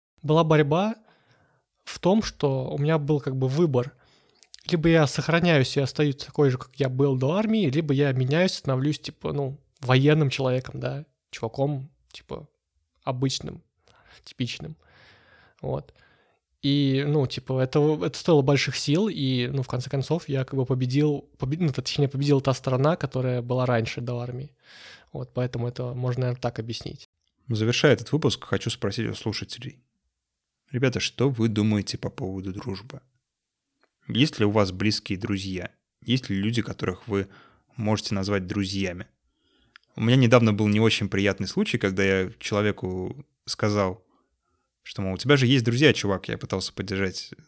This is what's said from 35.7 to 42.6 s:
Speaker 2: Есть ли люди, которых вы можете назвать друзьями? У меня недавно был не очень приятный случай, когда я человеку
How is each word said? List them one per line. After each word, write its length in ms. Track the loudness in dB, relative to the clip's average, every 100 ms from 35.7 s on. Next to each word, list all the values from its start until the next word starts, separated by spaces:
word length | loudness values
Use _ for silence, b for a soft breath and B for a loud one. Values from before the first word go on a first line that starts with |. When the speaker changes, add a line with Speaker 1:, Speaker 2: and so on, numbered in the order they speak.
| _ _ _
Speaker 2:
Есть 280 | -4 -2 -2
ли 60 | -4
люди, 260 | -2 -2
которых 460 | -4 -6 -6 -6 -4
вы 200 | -4 -4 b b b b -6
можете 400 | -2 -2 -2 -4
назвать 320 | -2 -2 -2
друзьями? 600 | -4 -4 -4 -6 -8 -14 _ _ _ b b b b _ -4
У 60 |
меня 140 | 2 4
недавно 380 | 6 6 6
был 140 | 4 2
не 120 | 4
очень 300 | 2 2 -2
приятный 380 | 0 0 0 -4
случай, 300 | -4 -2 -2
когда 260 | -2 0
я 280 | 2 2 -2 -6
человеку 840 | -4 0